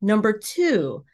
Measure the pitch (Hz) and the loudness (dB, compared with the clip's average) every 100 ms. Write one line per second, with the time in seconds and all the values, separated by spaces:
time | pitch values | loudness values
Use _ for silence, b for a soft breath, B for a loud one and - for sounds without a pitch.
0 | 202 214 214 214 - - 349 220 139 - | 0 2 2 -2 -4 -2 2 2 -2 -6
1 | - | -14